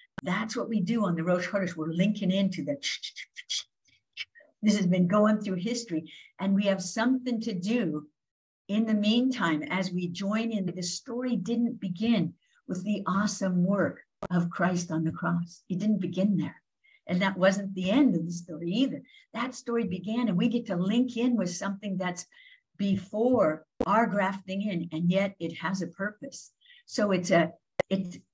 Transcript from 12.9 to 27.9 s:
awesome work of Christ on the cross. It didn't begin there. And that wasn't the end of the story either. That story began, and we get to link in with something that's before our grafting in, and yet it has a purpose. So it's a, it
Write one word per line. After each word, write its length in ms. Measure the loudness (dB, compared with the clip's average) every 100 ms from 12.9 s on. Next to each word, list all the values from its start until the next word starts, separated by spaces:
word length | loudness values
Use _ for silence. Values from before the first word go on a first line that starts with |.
| -2 0
awesome 600 | 0 0 0 0 2 2
work 360 | 2 0 -2 -16 _ -2
of 200 | 0 0
Christ 420 | 0 0 0 -2
on 120 | -2
the 80 | -2
cross. 520 | -2 -2 -2 -4 -10 -6
It 100 | -2
didn't 220 | 0 0
begin 360 | 0 0 2 2
there. 240 | -2 -6 _ _ _ _ -4
And 140 | 0
that 160 | 0 4
wasn't 360 | 2 2 -2
the 160 | -4 2
end 260 | 4 4 4
of 100 | -2
the 60 |
story 380 | -6 -10 -8 -2
either. 300 | 0 0 -2 -12 -20 _
That 220 | -8 -8 -8
story 320 | -4 -2 -2
began, 400 | -4 -4 -2 0
and 100 | 2
we 100 | 2
get 180 | 0 -2
to 80 | -2
link 420 | 0 2 0 0
in 180 | 2 2
with 140 | 0
something 480 | -4 -6 -6 -6 -4
that's 280 | -4 -6 -12 -20 -20 -20 _ -4
before 880 | 0 0 -2 0 4 4 4 0 -6 -4 2
our 200 | 4 4
grafting 560 | 2 0 -2 -6 -4
in, 280 | -2 -2 -4
and 180 | 0 2
yet 260 | 2 0 -4
it 180 | -8 -4
has 240 | -4 -2
a 60 | -4
purpose. 640 | -6 -6 -6 -14 -16 -18 _ _ -20 -8
So 260 | -2 2
it's 200 | 2 4
a, 200 | 4 4 -2 _ -6
it 320 | -2